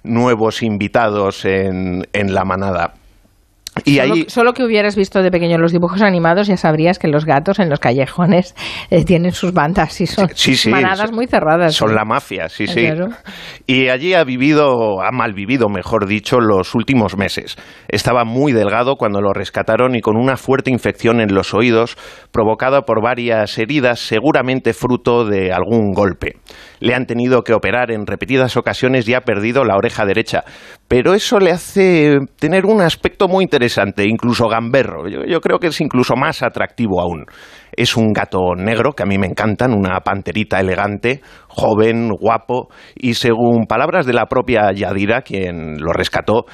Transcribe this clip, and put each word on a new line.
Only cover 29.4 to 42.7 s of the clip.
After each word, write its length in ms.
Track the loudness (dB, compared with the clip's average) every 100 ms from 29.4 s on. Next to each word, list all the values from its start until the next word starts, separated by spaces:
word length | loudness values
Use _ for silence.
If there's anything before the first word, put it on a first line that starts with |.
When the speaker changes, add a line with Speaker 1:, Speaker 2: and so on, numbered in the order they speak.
| 0 0
Speaker 1:
la 140 | 2 2
oreja 260 | 0 0 0
derecha. 380 | 0 -2 -4 -6 -14 -20 -14 -2
Pero 260 | 2 4
eso 260 | 2 2 2
le 120 | 2
hace 640 | 0 -2 0 4 4 4 2 0 -4
tener 280 | -2 0 2
un 160 | 2
aspecto 460 | 2 0 -4 -2 0
muy 140 | 0
interesante, 640 | 0 0 0 0 -2 0 0
incluso 400 | 0 0 0 2
gamberro. 600 | 2 2 0 0 -4 -8
Yo, 120 | -6 -2
yo 140 | -2
creo 180 | 0 0
que 80 | -2
es 120 | -2
incluso 360 | -2 0 2 2
más 260 | 0 -2
atractivo 580 | -4 -4 -6 -4 -2 -2
aún. 260 | -2 -6 -12 -20 -20 -20 -12
Es 240 | -2 -2 2
un 160 | 0
gato 440 | 0 -2 -2 0 -2
negro, 360 | -2 0 -2
que 100 | -2
a 20 | -2
mí 140 | 0
me 80 | -2
encantan, 460 | -2 -2 0 0
una 260 | 0 0 -2
panterita 600 | -4 -6 -6 -6 -2 -2
elegante, 640 | 0 -2 -2 -4 -4 -4 -8 -20 -16
joven, 600 | -4 0 2 2 2 -2 -2
guapo, 500 | 0 -2 -2 -8 -8